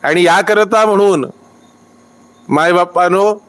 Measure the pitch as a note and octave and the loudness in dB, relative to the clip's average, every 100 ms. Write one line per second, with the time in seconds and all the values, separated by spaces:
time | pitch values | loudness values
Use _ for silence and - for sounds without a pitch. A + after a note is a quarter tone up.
0 | C3+ E3 F3 F3 G#3 G#3 G#3 A3 G#3+ G3+ | -2 0 2 2 0 0 0 0 0 2
1 | G3+ F3+ B2+ - - _ _ _ _ _ | 0 0 -4 -12 -20 _ _ _ _ _
2 | _ _ _ _ - C#3+ E3 F3 F3 F3+ | _ _ _ _ -6 -2 0 0 0 -2
3 | F3+ F#3 G3+ G#3 | 0 0 0 -2